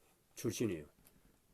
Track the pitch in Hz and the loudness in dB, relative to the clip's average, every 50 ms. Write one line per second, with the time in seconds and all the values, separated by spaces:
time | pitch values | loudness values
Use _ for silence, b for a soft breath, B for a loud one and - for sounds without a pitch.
0 | - - - - _ _ - - - 123 101 - 127 107 90 80 76 - - - | -20 -20 -20 -20 _ _ -10 -4 -2 -2 0 2 2 2 0 -2 -4 -10 -16 -20
1 | - - - - - - - - _ _ | -20 -20 -20 -20 -20 -20 -20 -20 _ _